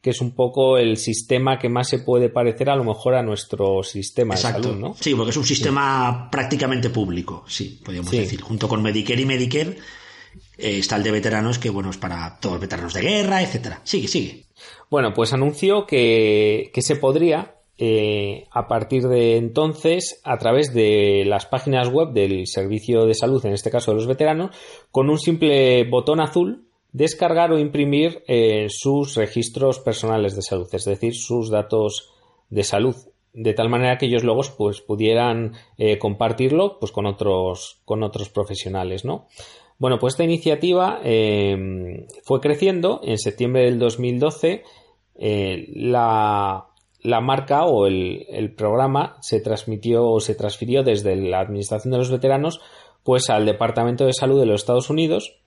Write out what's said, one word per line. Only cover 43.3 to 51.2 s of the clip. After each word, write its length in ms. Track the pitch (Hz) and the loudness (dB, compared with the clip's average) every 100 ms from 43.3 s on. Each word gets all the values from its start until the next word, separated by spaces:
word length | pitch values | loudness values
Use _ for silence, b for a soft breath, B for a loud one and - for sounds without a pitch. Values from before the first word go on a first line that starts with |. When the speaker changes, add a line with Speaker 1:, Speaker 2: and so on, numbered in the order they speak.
| 101 123 127 | -2 0 4
Speaker 1:
del 160 | 123 123 | 4 4
dos 180 | 120 113 | 0 0
mil 220 | 123 123 | -2 0
doce, 420 | 147 151 165 202 b b b b _ - | -2 0 -2 -2 b b b b _ -6
eh, 500 | 107 104 98 92 - | -2 0 -2 -4 -8
la, 920 | - 117 123 117 110 107 104 101 95 - _ _ _ | -6 0 2 2 2 2 0 -2 -4 -10 _ _ _
la 180 | - 117 | -2 0
marca 440 | 123 135 135 143 | 0 -2 0 2
o 220 | 170 120 98 | 2 4 4
el, 380 | 95 90 95 - | 2 -4 -8 -10
el 260 | - 107 | -8 -8
programa 600 | - 107 113 135 135 156 - | -4 -2 0 2 0 -2 -8
se 200 | - 110 | -4 -2
transmitió 640 | 107 110 - 107 110 117 120 | -2 -6 -4 -6 0 2 4
o 120 | 110 | 2
se 160 | 107 104 | 0 -4
transfirió 480 | 104 - 113 131 | -4 -6 -2 0
desde 320 | 131 104 101 | 2 2 0
la 240 | 95 | -2